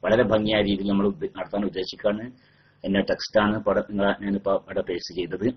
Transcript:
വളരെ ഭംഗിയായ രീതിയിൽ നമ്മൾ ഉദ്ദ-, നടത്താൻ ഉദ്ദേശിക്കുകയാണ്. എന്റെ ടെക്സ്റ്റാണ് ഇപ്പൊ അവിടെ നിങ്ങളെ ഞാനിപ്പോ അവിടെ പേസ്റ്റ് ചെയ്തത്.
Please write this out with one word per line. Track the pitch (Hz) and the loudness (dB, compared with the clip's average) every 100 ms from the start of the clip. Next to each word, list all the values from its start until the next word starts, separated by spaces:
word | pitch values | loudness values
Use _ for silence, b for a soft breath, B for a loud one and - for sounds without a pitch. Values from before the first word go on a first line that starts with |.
വളരെ | 92 110 | 2 4
ഭംഗിയായ | 110 107 107 107 | 4 2 2 2
രീതിയിൽ | 101 98 101 | 2 0 0
നമ്മൾ | 98 101 | 2 2
ഉദ്ദ-, | 98 98 - | -2 -8 -8
നടത്താൻ | - 104 101 | -6 -4 -4
ഉദ്ദേശിക്കുകയാണ്. | 95 92 - 104 107 120 123 b b b b 95 | -4 -8 -2 -2 -2 -6 -14 b b b b 0
എന്റെ | 98 | 0
ടെക്സ്റ്റാണ് | 95 92 - 107 104 104 | 2 -2 0 2 2 2
ഇപ്പൊ | 104 | 2
അവിടെ | 98 101 | 0 0
നിങ്ങളെ | 104 101 98 | 0 0 0
ഞാനിപ്പോ | 101 98 98 | -2 -2 0
അവിടെ | 98 - 98 | -2 -2 -6
പേസ്റ്റ് | 95 87 - 85 | -4 -6 -6 -6
ചെയ്തത്. | 87 90 110 | -6 -2 -2